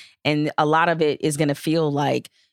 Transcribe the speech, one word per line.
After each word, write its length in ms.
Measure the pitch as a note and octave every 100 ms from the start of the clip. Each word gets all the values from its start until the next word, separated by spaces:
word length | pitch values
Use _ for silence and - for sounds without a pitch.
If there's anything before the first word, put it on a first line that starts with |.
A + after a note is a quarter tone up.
| - _
And 280 | C#3+ D3+ D3+ -
a 100 | D3+
lot 220 | D#3+ F3
of 140 | E3
it 180 | D3+ -
is 160 | D#3 D3
gonna 200 | D3 C#3
feel 340 | D#3+ E3 D3+
like 400 | C#3+ C#3 C3 - _ _